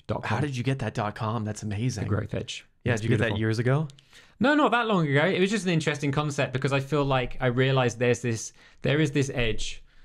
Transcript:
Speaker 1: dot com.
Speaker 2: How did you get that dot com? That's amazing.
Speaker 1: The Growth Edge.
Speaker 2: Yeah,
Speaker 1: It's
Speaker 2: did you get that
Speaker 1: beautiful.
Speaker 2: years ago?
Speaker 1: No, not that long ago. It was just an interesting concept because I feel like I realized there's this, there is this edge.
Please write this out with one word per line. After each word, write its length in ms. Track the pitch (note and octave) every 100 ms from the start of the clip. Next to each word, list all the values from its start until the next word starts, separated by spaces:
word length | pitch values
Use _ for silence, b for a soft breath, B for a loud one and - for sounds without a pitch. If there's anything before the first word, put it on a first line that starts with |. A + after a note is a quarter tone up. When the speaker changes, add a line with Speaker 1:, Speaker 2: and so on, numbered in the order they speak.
| -
Speaker 1:
dot 180 | -
com. 140 | - A2+
Speaker 2:
How 40 |
did 140 | D3 B2+
you 80 |
get 160 | B2+ C3+
that 140 | A2
dot 220 | A#2 G#2 G#2
com? 280 | A2 A#2
That's 200 | G#2+ G#2
amazing. 400 | G#2+ G2+ B2+ G#2+
Speaker 1:
The 60 | G2
Growth 240 | G2+ G2 -
Edge. 300 | - - - _
Speaker 2:
Yeah, 100 | -
Speaker 1:
It's 80 | A#2
Speaker 2:
did 80 | A2+
you 80 | G#2+
get 40 |
that 60 | A#2
Speaker 1:
beautiful. 100 | A2
Speaker 2:
years 200 | A2 A2
ago? 280 | A#2+ C3+ D#3 - B B B B
Speaker 1:
No, 140 | B3+ D4
not 160 | C4
that 160 | A#3 A3+
long 200 | G3 D#3+
ago. 180 | C#3 E3
It 140 | F#3+
was 100 | F#3+
just 160 | G#3+ F3+
an 60 |
interesting 400 | E3 D#3+ C#3 D3
concept 400 | C#3 D3+ C#3 C3
because 200 | C3 C3+
I 60 | C3+
feel 260 | C3+ D3+ C#3
like 320 | C3 B2 -
I 80 | C3
realized 500 | A#2+ C3 C3+ B2 A2+
there's 240 | B2 A#2
this, 320 | B2 A2+ - - B B
there 180 | - C#3+
is 120 | D3+
this 200 | D3 C3+
edge. 500 | - A#2 G#2+ - - - b